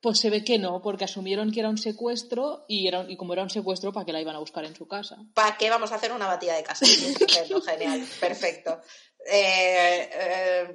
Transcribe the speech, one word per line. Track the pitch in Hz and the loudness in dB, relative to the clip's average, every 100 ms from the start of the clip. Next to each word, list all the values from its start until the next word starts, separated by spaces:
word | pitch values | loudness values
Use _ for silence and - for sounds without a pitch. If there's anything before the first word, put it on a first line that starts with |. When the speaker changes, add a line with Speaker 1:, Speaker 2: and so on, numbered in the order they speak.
Speaker 1:
Pues | 240 214 | 0 2
se | 226 | 4
ve | 208 | 2
que | 214 226 | 2 2
no, | 185 180 | 2 -2
porque | 208 196 | -4 -4
asumieron | 190 202 190 196 214 | -4 -6 -4 0 0
que | 220 | 0
era | 220 | 0
un | 214 | -2
secuestro | 220 214 233 240 - 240 277 - - | -4 -4 -4 -4 -6 -4 -4 -6 -6
y, | 208 190 | -2 0
era | 180 | -2
un, | 185 | -4
y | 180 | -8
como | 185 | -6
era | 175 | -4
un | 190 | -4
secuestro, | 220 185 185 196 | -4 -4 -4 -4
¿para | 202 | -6
qué | 170 | -6
la | 160 | -6
iban | 160 156 | -6 -8
a | |
buscar | 156 - 156 | -10 -10 -10
en | 160 | -12
su | 160 | -12
casa? | 196 208 - - | -10 -10 -16 -6
Speaker 2:
¿Para | - 214 214 | 2 2 2
qué | 220 | 2
vamos | 226 214 | 2 0
a | |
hacer | 220 226 | -4 -4
una | 240 196 | -2 -2
batida | 180 175 | -2 -2
de | 160 | -2
casa? | 156 - | -4 2
Speaker 1:
<laughs> | 254 214 269 | 6 6 4
Speaker 2:
Estupendo, | 285 392 349 330 381 | 2 4 4 2 -2
genial, | 349 320 - 131 127 - | -2 -2 -2 -4 -6 -4
perfecto. | 180 - 175 165 - 165 - - - - - | -2 -2 -4 -4 -6 -8 -8 -20 -20 -16 2
Eh, | 202 190 185 185 185 175 175 - | 4 6 4 4 6 6 4 0
eh, | 160 185 185 185 180 175 | -4 -2 0 2 0 0